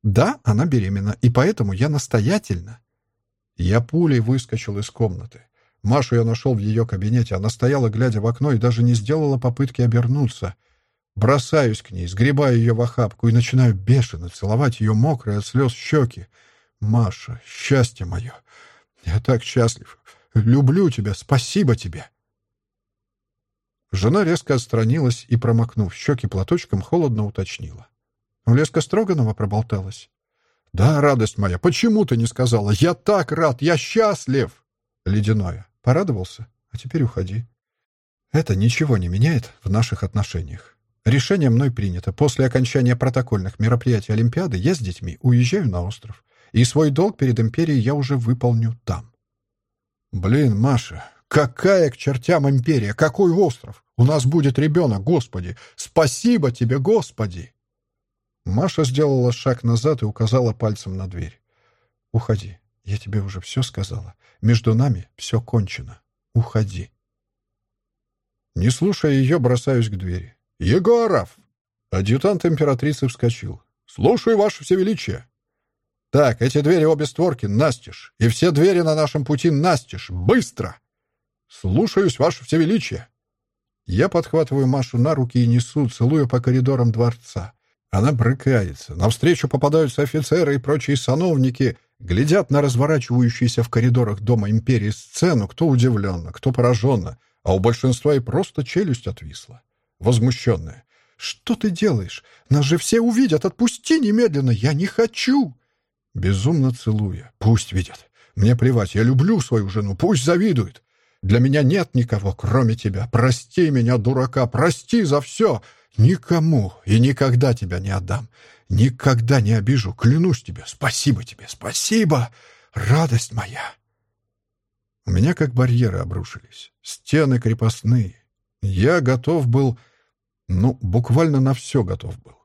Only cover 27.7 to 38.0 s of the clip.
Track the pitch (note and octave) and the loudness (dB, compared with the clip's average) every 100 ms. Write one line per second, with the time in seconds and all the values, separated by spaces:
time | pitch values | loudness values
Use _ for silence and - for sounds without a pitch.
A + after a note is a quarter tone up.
27.7 | - - _ _ _ _ _ - A#2+ D#3 | -16 -20 _ _ _ _ _ 2 2 2
28.7 | - - G3 G#3 E3 A2+ G#2 G#2 G#2 A#2 | -2 -2 -2 0 0 0 -2 -2 -2 -2
29.7 | G2+ F#2+ - - _ _ _ _ _ _ | -6 -8 -16 -20 _ _ _ _ _ _
30.7 | F2 A#2 D3+ C#3+ C3 A2 - G2 F2+ F3 | 2 2 4 2 2 0 -2 -4 0 -2
31.7 | C#3+ A#3 G#3+ F3+ A#2 A#2 - B2+ A#2 G#2 | 0 2 2 2 0 -2 -2 0 0 0
32.7 | G2+ E3 F3 - G3+ D3+ D3+ D#3+ B2 D3 | 2 2 0 0 0 0 0 0 0 0
33.7 | E3 - A3 G#3+ F#3+ - C3+ A2+ _ _ | 0 0 0 2 0 -2 -2 -2 _ _
34.7 | _ _ _ - G#2 G#2 G#2+ F#2 E2+ - | _ _ _ -2 0 0 0 -2 -8 -14
35.7 | _ - C#3 F#3+ A2 F#2 - A2+ _ _ | _ 0 0 0 -4 -8 -14 -20 _ _
36.7 | - B2+ E3 A#2+ - F#2 G#2 A#2 _ _ | -16 -8 -2 -2 -2 -6 -6 -10 _ _
37.7 | _ _ _ | _ _ _